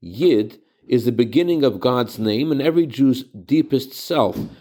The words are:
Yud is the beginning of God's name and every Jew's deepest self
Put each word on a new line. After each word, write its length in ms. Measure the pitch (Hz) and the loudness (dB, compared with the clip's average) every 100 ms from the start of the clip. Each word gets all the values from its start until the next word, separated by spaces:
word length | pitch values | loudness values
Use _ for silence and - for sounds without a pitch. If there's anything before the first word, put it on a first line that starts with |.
Yud 580 | 87 95 175 123 107 - _ _ _ | -16 -2 2 2 0 -6 _ _ _
is 180 | 123 113 | 0 0
the 60 | |
beginning 520 | 113 120 123 175 170 | 0 0 2 0 2
of 160 | 139 101 | 0 0
God's 400 | 127 123 117 - | 0 0 -2 -2
name 320 | 110 107 151 | -2 0 0
and 100 | 143 | 0
every 240 | 139 165 165 | 0 2 0
Jew's 380 | 113 135 127 | 2 2 2
deepest 720 | - - 90 151 151 135 - | -4 -18 -2 0 2 -2 -4
self 440 | - - 165 110 - - - | -14 -6 0 0 -2 -10 -12